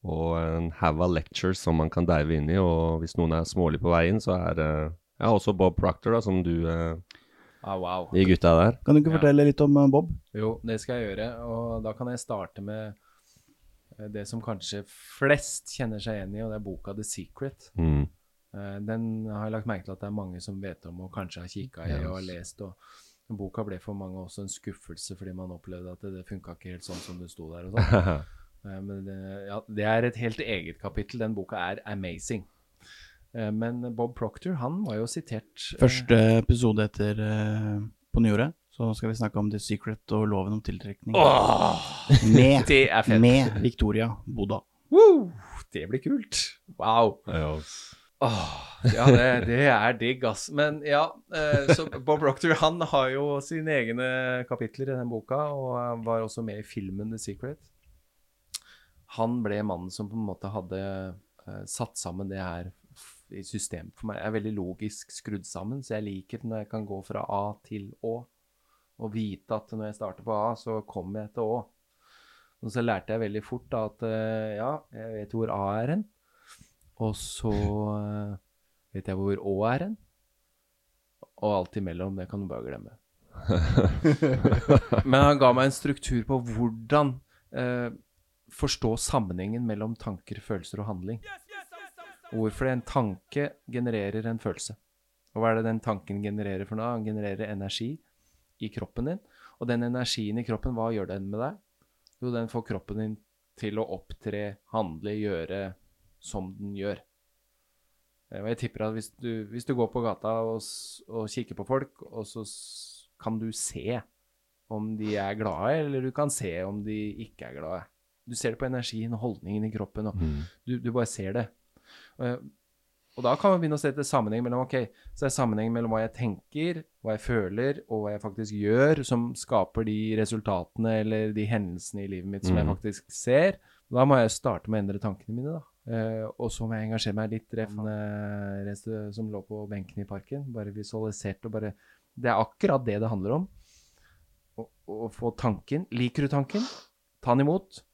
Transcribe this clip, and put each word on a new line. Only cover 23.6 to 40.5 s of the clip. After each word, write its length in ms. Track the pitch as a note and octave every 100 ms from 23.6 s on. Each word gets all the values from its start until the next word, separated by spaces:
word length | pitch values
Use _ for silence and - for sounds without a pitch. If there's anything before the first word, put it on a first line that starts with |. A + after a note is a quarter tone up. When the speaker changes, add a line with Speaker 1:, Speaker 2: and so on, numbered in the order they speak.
| G#2
Speaker 2:
ble 140 | F#2
for 160 | - G2+
mange 200 | F#2+ F#2+
også 280 | F#2 -
en 40 | G2
skuffelse, 680 | - - - - E2 - F#2
fordi 160 | F#2+
man 160 | F#2 F#2
opplevde 420 | F2 - F2+ F2+
at 80 | F2+
det, 120 | G2+
det 140 | F#2 F2+
funket 280 | G2 E2+ E2+
ikke 120 | F2+
helt 120 | F2+
sånn 180 | - F2+
som 160 | - F2+
det 140 | F2
sto 180 | - D#2+
der 140 | E2+ F2+
og 80 |
sånn. 500 | A2 - A2 F#2 D2+ -
Speaker 1:
<laughs> 100 | - - - G2+
Speaker 2:
Eh, 160 | F#2+
men 240 | G2 G2 G2
det, 400 | F#2+ F#2+ G2 G2
ja, 120 | G#2 -
det 140 | G#2 G#2
er 200 | A2+ A#2+
et 100 | A#2+
helt 240 | A#2 G#2+
eget 400 | A2 G2+ E2 E2+
kapittel. 380 | G2+ - G2+ B2
Den 160 | A2 G#2
boka 180 | F#2 G#2+
er 260 | F2 G#2 -
amazing. 600 | G2+ F#2 E2+ - A2+ F2+ _ _ _ - - - _ _ A#2+
Eh, 160 | G#2+
men 420 | G#2+ A#2 A#2+ B2
Bob 220 | A#2 A#2+ B2
Proctor, 400 | A2 - F3 E3+
han 280 | B2 F3
var 120 | G3+ G#2+
jo 80 | A#2
sitert, 480 | - - A2 - - - -
eh, 20 |
Speaker 3:
Første 400 | B2+ B2+ B2+ A#2 A2+ A2+
episode 400 | A2 A#2+ A#2+ G#2+
etter, 320 | G#2+ - G#2
eh, 680 | G#2+ G#2+ G#2+ G#2+ G#2+ G#2+ G#2 G#2+ - _
På 100 | A2+
nyåret, 320 | A2+ G#2 C3+ - _
så 240 | - A2+ G#2+
skal 140 | A2+
vi 80 | A2+
snakke 160 | G#2+ -
om 140 | G#2
The 80 | G#2
Secret 520 | - G#2 - G#2+ -
og 140 | G#2+ G#2+
loven 240 | G2+ F#2+